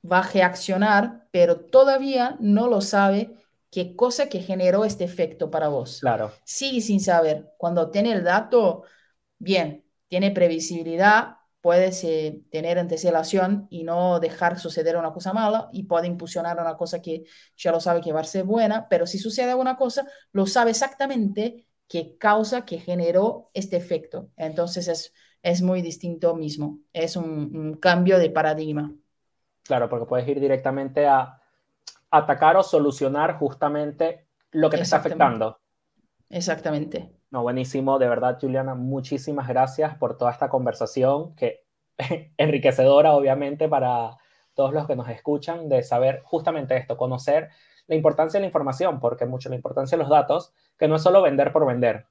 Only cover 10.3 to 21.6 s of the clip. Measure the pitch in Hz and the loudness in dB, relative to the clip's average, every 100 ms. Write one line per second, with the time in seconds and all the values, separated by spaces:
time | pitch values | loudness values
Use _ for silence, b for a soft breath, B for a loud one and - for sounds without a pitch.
10.3 | 190 175 165 156 170 165 165 196 214 - | 2 2 0 -6 -8 -6 2 4 4 2
11.3 | - _ _ 175 175 185 180 170 160 156 | -14 _ _ 2 4 2 0 -4 -2 -4
12.3 | 151 _ 156 165 175 175 160 180 165 160 | -8 _ -8 -2 -2 -2 -2 0 0 0
13.3 | 196 185 202 - 170 165 170 180 175 165 | 0 2 -2 -4 -12 -4 0 2 2 0
14.3 | - 170 180 165 156 160 170 160 175 185 | 0 0 0 -6 -2 0 0 -4 -6 -4
15.3 | 208 214 220 - 196 196 170 175 175 170 | 0 0 0 -4 -12 -2 -2 -2 -6 -8
16.3 | 175 170 170 165 160 170 170 - 160 b | -6 -4 -4 -4 -4 -6 -6 -8 -10 b
17.3 | b b _ 175 165 175 170 170 156 156 | b b _ -2 0 0 0 0 -4 -4
18.3 | 196 185 226 214 220 - 175 175 196 220 | -4 -2 0 0 -2 0 0 0 -4 -6
19.3 | 220 247 254 254 254 254 277 277 B B | -4 -2 0 -2 -2 -2 -2 -8 B B
20.3 | 196 190 247 233 226 269 - 277 254 202 | -2 2 2 2 2 -2 -2 -4 -2 -2
21.3 | 196 226 233 | -2 -6 -8